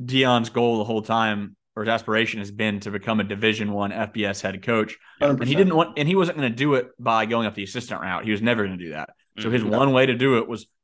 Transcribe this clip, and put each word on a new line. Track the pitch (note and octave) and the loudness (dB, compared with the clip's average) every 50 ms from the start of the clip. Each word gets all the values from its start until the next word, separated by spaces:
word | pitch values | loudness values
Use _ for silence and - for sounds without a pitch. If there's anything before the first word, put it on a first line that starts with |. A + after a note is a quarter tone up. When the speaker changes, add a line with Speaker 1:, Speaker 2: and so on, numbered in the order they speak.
Speaker 1:
Dion's | B2+ B2 C3 C3 C3 B2+ B2 A#2+ A#2 A2+ | -6 0 2 4 4 6 4 4 2 0
goal | - A#2+ A#2+ A#2+ A2+ A2 | 0 2 2 2 2 0
the | G#2 | 0
whole | A#2 A2+ G#2+ | -2 -2 -2
time, | G2+ - A2+ A2+ A2+ A2 G#2 G#2 G#2 G2 - _ _ _ - | -2 0 0 0 2 0 0 -2 -6 -8 -12 _ _ _ -10
or | A2 G#2+ | -4 -2
his | A2+ | 0
aspiration, | A#2 A2 - A2 G#2+ A2 A2+ A2+ - G#2+ | 0 0 0 0 0 2 2 0 -2 -6
has | G2+ G2+ | -8 -8
been | G2+ G#2+ A2 G#2+ G#2 G2 | -4 -2 -2 -2 -2 -2
to | - G#2 | -4 -6
become | G2+ G2 - A2+ A2 G#2+ | -8 -6 -2 -2 0 0
a | G2 | 0
Division | G2+ G2+ G2+ G#2+ A2 G#2+ A2 G#2+ G#2 | -2 -2 0 2 2 2 0 -2 -4
One | G2+ G2+ G2+ G2+ | -2 -2 -2 -2
F | F2 A2+ G#2+ G#2 - | -2 -4 -6 -4 -4
B | G#2+ G#2 | -2 -2
S | G2+ G2 - | -2 -2 -4
head | - G2 F#2+ F#2+ | -4 -6 -6 -4
coach. | - B2 A#2 A2 G#2+ A2 - - _ - - - | -2 0 0 0 0 -2 -6 -14 _ -18 -4 0
Speaker 2:
Hundred | D3 D3 | 0 2
Speaker 1:
And | C3+ A#2 | 2 2
he | B2 B2+ C#3+ | 0 2 4
Speaker 2:
percent. | F3 | 4
Speaker 1:
didn't | G3 F#3 D#3+ | 4 4 4
want, | D#3+ E3+ - - D3 | 2 2 2 0 -2
and | C#3+ D#3 | 0 2
he | F#3+ | 2
wasn't | F#3+ F3 F3 E3+ D#3 | 2 2 2 0 -2
gonna | C#3 A#2+ | -2 -2
do | A2+ A#2 C#3+ D3 C#3 | -2 0 0 2 2
it | B2+ - - _ - | 2 0 -2 _ -6
by | A#2 A#2 A2+ A2 A2 | -2 0 2 2 2
going | A2 A#2 A#2 A2+ | 2 0 0 0
up | G#2 G#2+ | -2 -4
the | G#2 | -8
assistant | G2 F#2+ - B2 - - G#2 - | -10 -8 -8 -10 -8 -8 -8 -8
route. | - F#2 F2+ E2+ - | -6 -6 -6 -4 -2
He | A2 | -2
was | G#2+ G2+ | 0 0
never | A2 A#2+ A#2 A2 G2+ | 2 0 2 0 0
gonna | F#2+ F#2 F2+ | -2 -4 -8
do | F2 D#2+ | -8 -8
that. | D2 D2+ D2+ - - _ _ _ _ G#2+ | -8 -8 -10 -12 -14 _ _ _ _ -8
So | A2 A2+ | -4 -2
his | A#2+ A#2+ | 0 0
Speaker 3:
Mm-hmm. | A2 G#2 | 0 0
Speaker 1:
one | G#2+ A#2+ C#3 C#3 | 0 2 2 4
way | C3 B2+ C3+ | 4 4 4
to | C3 A#2+ | 4 2
do | A#2+ C3 C#3 B2+ A#2 | 2 2 2 2 2
it | A#2 | 0
was | - A#2 G#2 - _ _ _ | -2 -6 -10 -12 _ _ _